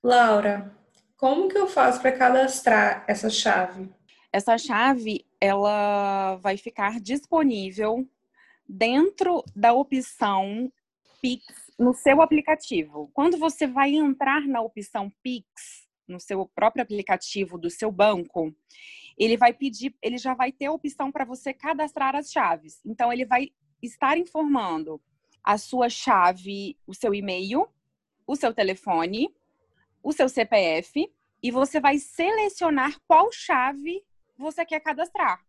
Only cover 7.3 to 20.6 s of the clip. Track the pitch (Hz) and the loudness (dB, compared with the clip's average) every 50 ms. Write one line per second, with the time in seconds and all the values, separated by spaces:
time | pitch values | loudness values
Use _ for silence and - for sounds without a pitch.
7.3 | 339 320 311 269 233 202 190 190 185 202 214 214 226 247 262 - _ _ _ _ | 0 2 2 2 0 0 -6 -8 -4 -2 -2 -2 -2 -2 -6 -8 _ _ _ _
8.3 | _ _ _ _ _ _ _ - 196 190 226 233 247 277 330 392 - - 381 359 | _ _ _ _ _ _ _ -18 -2 0 0 2 4 4 4 2 2 0 0 0
9.3 | 349 302 - - _ 202 208 233 240 262 285 _ 269 262 254 - - - 233 202 | 0 -2 -4 -8 _ 4 4 4 6 4 2 _ -2 -4 -4 -6 -4 -2 -2 0
10.3 | 196 190 190 196 202 226 254 254 _ _ _ _ _ _ _ _ _ _ - 247 | 0 0 -2 -2 -4 -6 -6 -8 _ _ _ _ _ _ _ _ _ _ -4 -4
11.3 | 247 - _ - - - - - _ - 240 247 254 - - 285 269 302 320 320 | -4 -4 _ -20 -20 -20 -20 -20 _ 2 2 2 2 4 4 6 8 8 6 6
12.3 | 311 302 302 - 311 311 - - 254 170 311 302 294 302 294 285 _ 277 285 349 | 4 0 2 0 -2 -2 -2 -4 -4 -4 -4 -4 -10 -14 -14 -8 _ 0 2 2
13.3 | 349 311 311 330 - - 302 269 247 269 269 285 285 311 302 285 269 - 277 269 | 2 2 -2 -4 -2 -2 -4 -2 0 2 2 2 2 2 2 2 0 0 0 0
14.3 | 277 302 285 277 262 233 220 220 _ 214 202 - - 214 196 202 _ _ _ 254 | 0 0 -2 -2 -2 -2 -4 -6 _ -14 -16 -8 -8 -8 -8 -8 _ _ _ -8
15.3 | 254 226 - _ _ - - - - - _ _ _ _ _ - 180 180 - - | -8 -8 -12 _ _ -20 -20 -20 -20 -20 _ _ _ _ _ -16 -16 -16 -10 -8
16.3 | 202 190 190 - _ - 208 220 - - 240 - 214 208 190 202 190 185 - - | -6 -6 -6 -8 _ 0 0 2 2 0 -6 -4 -6 -8 -2 -2 -2 -2 -2 -8
17.3 | - 208 196 175 180 175 165 170 170 - 220 220 196 175 202 214 208 180 170 - | -6 -6 -6 -6 -8 -8 -8 -8 -6 -4 -6 -6 2 2 2 2 2 0 -6 -6
18.3 | _ 175 160 156 156 _ _ _ _ - - - - - - - _ - 208 226 | _ -6 -6 -6 -8 _ _ _ _ -20 -20 -20 -20 -20 -20 -20 _ -2 0 2
19.3 | 233 220 247 240 240 _ 277 269 214 202 240 269 _ _ - 220 247 247 - 262 | 2 4 4 2 2 _ -6 -8 -6 -6 -10 -10 _ _ -8 -8 -8 -6 -6 -6
20.3 | 254 233 254 254 262 _ | -2 -2 -4 -4 -4 _